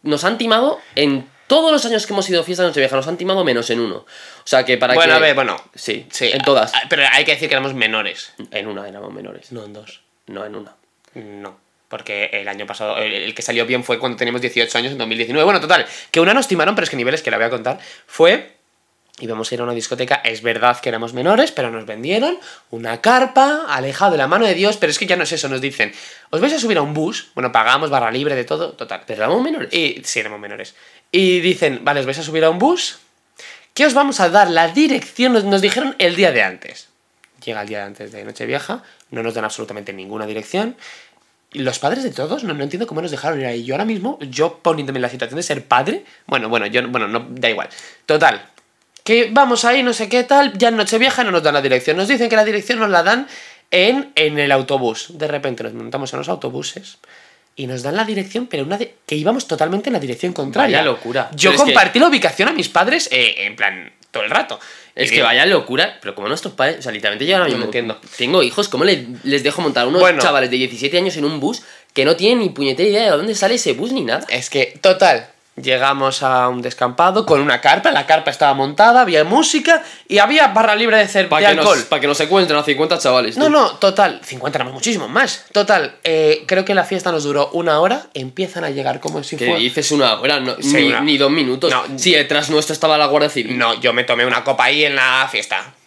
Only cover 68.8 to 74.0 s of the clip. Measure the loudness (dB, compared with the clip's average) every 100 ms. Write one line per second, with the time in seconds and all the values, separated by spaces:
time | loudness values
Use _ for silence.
68.8 | 0 0 -4 -10 -2 0 0 -2 -2 0
69.8 | 0 6 6 6 2 2 2 0 -2 -4
70.8 | -2 0 0 -2 -4 -2 -4 -6 -12 -20
71.8 | _ 0 2 2 2 2 0 -2 -2 0
72.8 | 2 2 2 2 0 0 0 0 -2 -2
73.8 | -2 -4